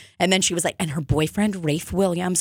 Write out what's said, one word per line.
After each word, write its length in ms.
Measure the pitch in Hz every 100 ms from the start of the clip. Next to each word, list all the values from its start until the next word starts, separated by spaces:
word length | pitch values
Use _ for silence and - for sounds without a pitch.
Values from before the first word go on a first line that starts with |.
| - -
And 120 | 175
then 100 | 190
she 120 | 180
was 100 | 170
like, 120 | 170 -
"And 120 | 170
her 80 | 147
boyfriend, 640 | 143 147 156 - 214 190
Rafe 280 | 160 156 -
Williams, 480 | 180 190 175 180 180